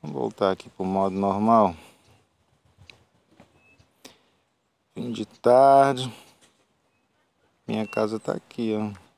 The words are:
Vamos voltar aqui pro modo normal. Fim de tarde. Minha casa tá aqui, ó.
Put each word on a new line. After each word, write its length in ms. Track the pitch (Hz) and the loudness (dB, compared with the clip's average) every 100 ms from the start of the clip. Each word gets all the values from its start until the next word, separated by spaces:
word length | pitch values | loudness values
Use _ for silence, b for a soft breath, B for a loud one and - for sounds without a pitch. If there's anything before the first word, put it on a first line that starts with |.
Vamos 160 | 78 139 | -10 -8
voltar 340 | 117 - 98 | -8 -2 -2
aqui 180 | 92 - | -2 -10
pro 160 | _ 95 | _ -4
modo 300 | 95 98 95 | -2 -2 -2
normal. 600 | 98 98 107 113 101 76 b b b b _ _ _ _ _ _ - - _ _ _ _ _ _ _ _ _ _ - _ _ _ _ _ _ _ _ | -2 -2 2 4 2 -2 b b b b _ _ _ _ _ _ -20 -20 _ _ _ _ _ _ _ _ _ _ -20 _ _ _ _ _ _ _ _
Fim 180 | - 123 | -12 -10
de 140 | 110 110 | -8 -10
tarde. 880 | _ 120 123 139 139 139 131 131 b b b _ _ _ _ _ _ _ _ _ _ _ _ - | _ 4 6 8 6 4 0 -8 b b b _ _ _ _ _ _ _ _ _ _ _ _ -10
Minha 200 | 110 107 | -8 -6
casa 320 | - 107 110 | -4 -4 -4
tá 140 | - | -6
aqui, 420 | - _ - 113 107 | -8 _ -8 -4 -4
ó. 160 | 107 104 _ | -6 -10 _